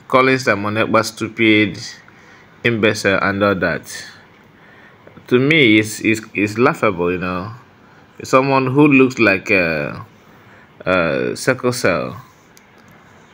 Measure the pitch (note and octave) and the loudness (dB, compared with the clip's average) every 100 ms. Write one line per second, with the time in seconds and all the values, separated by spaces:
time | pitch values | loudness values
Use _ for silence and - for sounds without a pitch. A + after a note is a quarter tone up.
0 | - C3 C3 C3 B2+ G2+ G#2 G#2 A2 G#2+ | -2 0 2 0 0 -2 -2 -2 0 0
1 | G#2+ - A2 - A2+ G#2+ G#2 E2 - - | 0 -4 -8 0 4 4 2 -4 -14 -18
2 | - - - - - - A#2 A#2 G#2+ G#2+ | -20 -20 -20 -20 -20 -6 -2 0 0 0
3 | G2+ F#2+ F#2+ G2 G2+ G2 F2 D#2 - - | 0 0 0 0 0 0 -2 -4 -8 -16
4 | - - - _ _ _ - - - - | -16 -20 -20 _ _ _ -20 -20 -20 -20
5 | - - - B2 C3+ D#3+ B2 G#2+ G#2+ - | -20 -20 0 0 2 4 4 4 2 -2
6 | G2+ A2 - - A2 A2 C3 D#3 A2+ F2 | -2 -2 -4 -4 -4 0 0 0 -2 -2
7 | F2 F2+ F2+ F2+ G2+ A#2+ - _ - - | -2 -4 -6 -6 -8 -14 -20 _ -20 -20
8 | - - - C3 C#3 C3+ C3 C3 D3+ C3+ | -20 -16 0 2 2 0 2 4 6 6
9 | C3 C3 G#2+ F#2+ - G2 E2+ D#2 C#2 - | 4 4 2 2 0 0 0 -2 -6 -10
10 | - - - - - - - - - F#2 | -16 -20 -20 -20 -20 -20 -20 -10 -2 0
11 | E2 C#2 B1 - - B2+ B2 B2 G#2+ E2+ | 0 -2 -4 -4 -4 -2 -2 -2 0 -2
12 | B1+ - - _ _ - _ - - - | -4 -10 -18 _ _ -20 _ -20 -20 -20
13 | - - - | -20 -20 -20